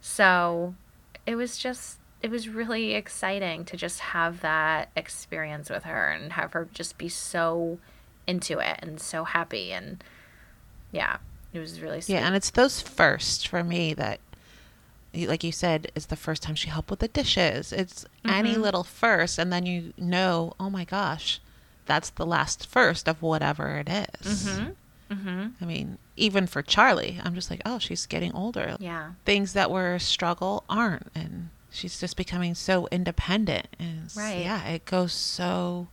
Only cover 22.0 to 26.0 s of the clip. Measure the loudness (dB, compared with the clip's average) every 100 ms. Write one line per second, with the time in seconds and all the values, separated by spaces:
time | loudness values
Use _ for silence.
22 | 2 -4 2 2 2 -2 0 4 6 4
23 | 0 0 0 2 2 0 -2 -2 -2 -4
24 | -4 -6 -4 -2 -2 -2 -4 -8 -18 -20
25 | -10 -8 -4 -4 -4 -6 -4 -4 -4 -8